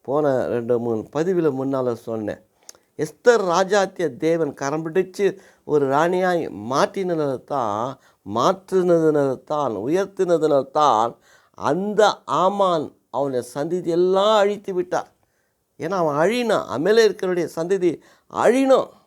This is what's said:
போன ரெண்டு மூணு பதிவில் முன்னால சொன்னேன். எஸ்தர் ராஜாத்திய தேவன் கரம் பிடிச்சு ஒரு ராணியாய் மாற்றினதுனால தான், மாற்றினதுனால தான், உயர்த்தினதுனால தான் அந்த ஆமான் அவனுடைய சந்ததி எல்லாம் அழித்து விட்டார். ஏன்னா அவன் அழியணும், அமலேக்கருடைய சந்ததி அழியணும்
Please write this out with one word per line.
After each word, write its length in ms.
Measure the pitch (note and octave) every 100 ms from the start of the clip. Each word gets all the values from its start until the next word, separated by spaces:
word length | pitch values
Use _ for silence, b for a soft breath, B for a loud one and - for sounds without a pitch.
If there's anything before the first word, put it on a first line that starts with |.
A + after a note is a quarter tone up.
போன 460 | - C#3+ D3+ C3 E2
ரெண்டு 320 | A#2+ A#2 A#2+
மூணு 240 | A#2+ A2 G#2+
பதிவில் 420 | C#3+ E3+ F3+ D#3+
முன்னால 420 | C3 C3+ C3+ B2+
சொன்னேன். 480 | A2+ - A2+ G2+ - _ _ B B B -
எஸ்தர் 460 | D#3 - A#3+ A#3
ராஜாத்திய 760 | F#3 E3+ F#3+ G#3 F#3+ F#3+ E3 A#2+
தேவன் 360 | D#3+ E3 D3
கரம் 320 | C3+ C#3 D#3 D#3+
பிடிச்சு 520 | E3+ F#3 F#3 G3 F#3+ B B
ஒரு 260 | - D3 C#3
ராணியாய் 600 | C#3 E3+ F3+ F#3 F3 C3 F2+ G#2+
மாற்றினதுனால 760 | C#3 G3 G3 F3+ E3 D3 B2
தான், 560 | - C#3+ A2+ G#2 B2 C3 b b F#2+ A2
மாற்றினதுனால 1080 | D3 F#3 - F#3+ F3+ E3+ D#3+ D3+ C#3 B2
தான், 320 | - D3+ C#3 G#2
உயர்த்தினதுனால 960 | A#2 F3+ F#3+ - F3+ E3 D3+ C#3 C3
தான் 440 | D#3 D3 A2 A#2 - b b b
அந்த 720 | - G#2 D#3+ G3+ G3+ G3+ - -
ஆமான் 680 | C#3 F#3 G3+ F#3+ E3 B2+ _ _
அவனுடைய 380 | A#2+ C#3+ B2+ A#2
சந்ததி 340 | C#3+ D#3 F3+ D#3+
எல்லாம் 500 | E3+ F3+ F#3+ G3+ A3
அழித்து 360 | G3+ G#3 G3+
விட்டார். 380 | F3+ F3+ D#3+ - _ _ _ _ _ _ _
ஏன்னா 120 | D#3
அவன் 400 | F#3+ D#3+ C#3+ F3
அழியணும், 360 | B3 A#3 F3 - A2
அமலேக்கருடைய 720 | E3+ A3+ A3 F#3 F#3 F3 D3+ -
சந்ததி 440 | E3+ G3 F3 C#3+ b b _
அழியணும் 540 | - D3 B3+ C4+ B3 - _